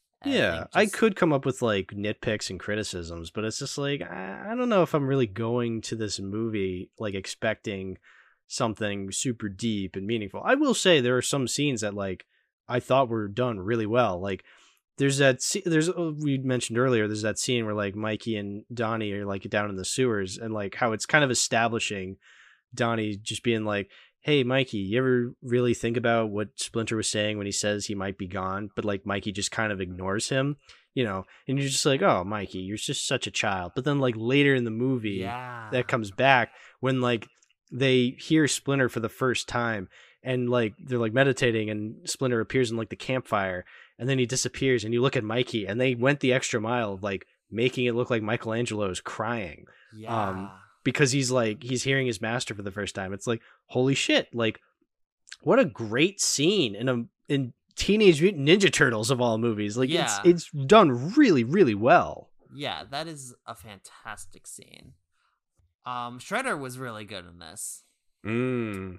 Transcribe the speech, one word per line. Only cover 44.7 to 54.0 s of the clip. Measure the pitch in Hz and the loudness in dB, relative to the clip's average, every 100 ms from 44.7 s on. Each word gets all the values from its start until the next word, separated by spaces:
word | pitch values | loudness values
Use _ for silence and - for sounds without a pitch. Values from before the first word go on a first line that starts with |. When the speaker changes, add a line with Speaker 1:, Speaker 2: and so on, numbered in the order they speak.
| 120 | 2
Speaker 2:
and | 107 | 0
you | 120 | 0
look | 135 131 | 0 0
at | |
Mikey | 107 120 123 113 95 | -2 -2 -2 -4 -2
and | 110 | 0
they | 131 | 0
went | 120 131 143 | 2 0 2
the | 131 | 2
extra | 127 - 117 | 2 0 -2
mile | 107 123 107 | -2 -2 -2
of, | 95 | -4
like, | 101 95 - _ _ | -4 -6 -8 _ _
making | 104 127 - 120 | -2 0 0 0
it | |
look | 117 123 | 0 0
like | 117 | -2
Michelangelo | 107 120 110 113 117 107 98 | -2 -4 -2 -4 -2 -2 -4
is | 90 | -6
crying. | - - 110 117 90 - - _ _ | -8 -6 -4 -4 -8 -12 -20 _ _
Speaker 1:
Yeah. | 110 110 113 98 | -16 -6 -4 -2
Speaker 2:
Um, | 95 98 95 - _ | -4 -10 -16 -20 _
because | 135 123 135 | -2 2 2
he's, | 139 123 | 2 0
like, | 127 113 107 | 0 0 -4
he's | 120 127 | -4 -4
hearing | 135 135 127 | 0 0 -2
his | 110 | -4
master | 110 123 - | -4 -4 -6
for | 104 | -8
the | 101 | -8
first | 98 98 | -6 -6
time. | - 95 | -6 -8
It's | 98 127 | -6 -4
like, | 117 - _ - | -6 -8 _ -4
holy | 127 131 | 0 2
shit, | 135 | 2